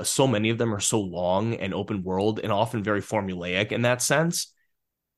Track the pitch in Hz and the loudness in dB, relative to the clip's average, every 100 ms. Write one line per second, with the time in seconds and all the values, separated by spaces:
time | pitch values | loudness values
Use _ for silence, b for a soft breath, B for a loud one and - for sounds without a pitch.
0 | - - 135 107 110 117 117 101 - 113 | -2 2 4 4 2 2 0 0 0 0
1 | 95 85 90 95 113 117 95 87 101 104 | 0 -2 0 2 0 -2 -4 -4 -4 -4
2 | 92 92 107 107 107 101 117 113 101 104 | -2 0 0 0 0 0 0 0 0 -2
3 | - 107 98 90 87 90 107 117 120 123 | 0 -2 -2 -4 -2 0 0 0 0 0
4 | - 143 165 - - _ _ _ _ _ | 2 2 2 -2 -6 _ _ _ _ _
5 | _ | _